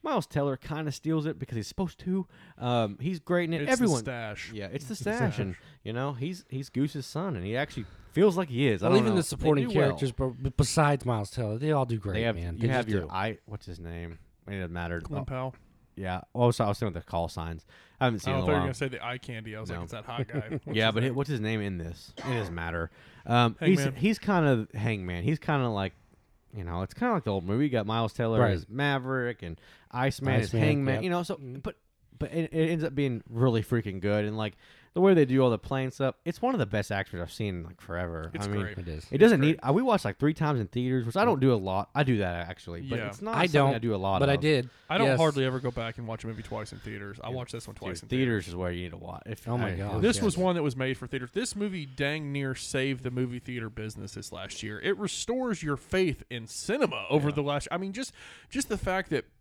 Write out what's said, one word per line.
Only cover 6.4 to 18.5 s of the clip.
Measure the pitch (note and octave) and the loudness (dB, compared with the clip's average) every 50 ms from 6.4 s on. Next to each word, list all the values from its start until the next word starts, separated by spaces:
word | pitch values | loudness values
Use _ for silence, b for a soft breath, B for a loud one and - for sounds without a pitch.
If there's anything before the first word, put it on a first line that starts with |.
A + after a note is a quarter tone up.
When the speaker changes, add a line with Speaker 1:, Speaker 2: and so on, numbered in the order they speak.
| - _ | -12 _
Speaker 1:
he's | C3 C3+ C3+ - | -8 -8 -8 -4
Goose's | - B2 C#3 C#3+ - D3 B2+ | -2 0 0 0 -2 -8 -10
son, | - - D3+ F#3 G3 C#3+ | -8 -6 -6 -4 -4 -4
and | F#2+ F2 | -4 -4
he | G2 A2+ | -4 -2
actually | B2+ D3 - - C3 G2+ - - - - - | -2 -4 -4 -6 -10 -10 -10 -14 -20 -20 -2
feels | - D#3 G3 G#3+ E3+ | 4 6 6 6 6
like | F3+ F#3 D3 | 4 -2 -2
he | A#2+ A#2+ C#3+ | 0 4 4
is. | B2+ G#2+ F2 G2+ | 4 4 4 4
I | A#2 | 6
Speaker 3:
Well, | F#3 | 6
Speaker 1:
don't | G#3 G#3+ | 6 6
Speaker 3:
even | A3 G#3 | 6 4
Speaker 1:
know. | |
Speaker 3:
the | F3+ D#3 | 2 2
supporting | - D3 - - D#3 D3+ C#3+ C3+ | 0 -4 0 4 4 4 4 4
Speaker 1:
They | B2 - | 2 4
do | - | 4
well. | C#3+ | 4
Speaker 3:
characters, | C#3 C3+ B2+ C#3 C3 | 4 2 0 -2 -2
but | A#2 - C3+ C3 A#2+ B2+ C3 | -2 -2 -4 -4 -4 -4 -6
b-, | C3+ - | -2 2
besides | - C#3+ - - E3 D3+ C#3+ C#3+ C3 - | 2 2 4 4 4 6 6 4 2 2
Miles | B2 A#2 A2 G2+ - | 0 0 0 -2 -4
Teller, | - - A#2 G#2 G#2+ | -4 -4 -2 -2 -2
they | A2+ C#3+ D#3 | 0 0 2
all | D#3 C#3 C3 | 2 2 2
do | A#2+ A#2 | 2 0
great, | A2 F#2+ G2+ F#2 | -2 -2 -2 -2
Speaker 1:
They | G#2+ | 0
have, | A#2 A#2 G#2+ | 0 0 0
Speaker 3:
man. | E2+ E2+ F2 E2 | 0 -4 -4 -2
Speaker 1:
you | A2 | 0
Speaker 3:
They | A2+ | 2
Speaker 1:
have | B2+ C3 B2+ A2+ | 2 2 2 2
Speaker 3:
just | G#2+ G#2 | 2 0
Speaker 1:
your | F#2+ E2 | 0 0
Speaker 3:
do. | D2+ | 0
Speaker 1:
I. | F#2 F#2+ G2+ A2 G#2 - _ | -2 -2 -2 -2 -4 -6 _
What's | - G#2+ - - | -14 -14 -12 -12
his | - F2 E2 | -12 -12 -10
name? | E2+ E2+ E2+ E2+ E2+ E2+ E2 - - _ _ _ _ | -10 -10 -8 -8 -8 -10 -12 -14 -18 _ _ _ _
It | G2 G2+ | -8 -6
doesn't | F#2+ F#2 E2+ | -6 -6 -6
matter. | E2+ F2 E2+ E2+ E2+ E2+ | -4 -6 -4 -4 -4 -4
Speaker 2:
Glenn | D#2+ - D3 C#3 | -4 -4 -6 -6
Speaker 1:
Oh, | C3+ | -6
Speaker 2:
Powell. | - C3+ B2+ C3 C3 B2+ - - _ _ _ _ _ _ | -4 -6 -6 -6 -8 -10 -14 -20 _ _ _ _ _ _
Speaker 1:
yeah. | F#2 F#2+ F#2 F2+ F#2 - _ _ | -8 -6 -4 -4 -6 -8 _ _
Oh, | B2 A#2+ A#2+ | 4 4 4
sorry, | A#2 - A#2 | 6 4 2
I | G#2 | 0
was | G2+ - | 2 0
thinking | A#2 G#2 D#2+ | -2 -4 -4
with | E2+ - | -6 -8
the | - | -4
call | - E2+ E2+ | -2 -2 -2
signs. | E2 - E2 E2 E2 E2 E2+ _ b b b b b b b | -2 -4 -8 -6 -6 -8 -10 _ b b b b b b b
I | C3 | 2
haven't | B2+ A2+ G2 | 2 2 0
seen | - - - | -2 -2 0
Speaker 2:
Oh, | |
I | C3+ | 2
Speaker 1:
it | |
in | - | 2
a | |
Speaker 2:
thought | - | 2